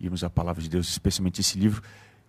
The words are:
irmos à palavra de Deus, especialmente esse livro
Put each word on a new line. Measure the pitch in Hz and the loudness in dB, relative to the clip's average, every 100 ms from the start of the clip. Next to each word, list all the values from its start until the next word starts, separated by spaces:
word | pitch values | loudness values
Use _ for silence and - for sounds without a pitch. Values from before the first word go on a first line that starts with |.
irmos | 92 90 | -6 -4
à | 87 | -2
palavra | 82 85 80 | 0 -2 -2
de | 80 | -2
Deus, | 85 85 | -2 -2
especialmente | - 98 - 92 90 | 0 0 2 0 0
esse | 98 98 | 0 2
livro | 107 107 - - - - | 2 2 -4 -20 -20 -20